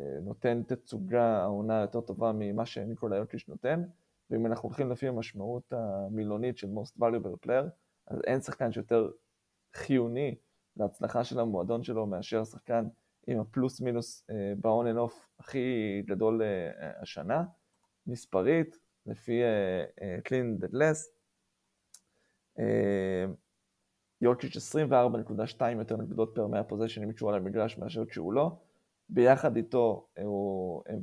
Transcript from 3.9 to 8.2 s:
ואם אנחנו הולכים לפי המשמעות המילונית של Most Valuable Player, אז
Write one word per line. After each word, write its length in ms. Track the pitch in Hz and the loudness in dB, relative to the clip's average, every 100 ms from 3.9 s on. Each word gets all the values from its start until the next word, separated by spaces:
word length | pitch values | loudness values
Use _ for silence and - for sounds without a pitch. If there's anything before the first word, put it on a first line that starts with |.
| - _ _ - | -10 _ _ -4
ואם 160 | 117 113 | 0 0
אנחנו 240 | 117 - | -2 -4
הולכים 200 | - 127 | -2 -2
לפי 180 | 123 135 | -2 -2
המשמעות 680 | 120 113 101 117 123 - | -4 -6 -8 -6 -6 -6
המילונית 840 | 123 110 98 98 110 104 107 123 120 | -4 -4 -4 -4 -4 -2 -2 -2 -4
של 100 | 98 | -6
Most 300 | 104 - - | -6 -8 0
Valuable 440 | 117 120 95 87 - | 2 2 -2 -6 0
Player, 180 | 127 160 - _ _ - | 0 0 -6 _ _ -10
אז 140 | - | -4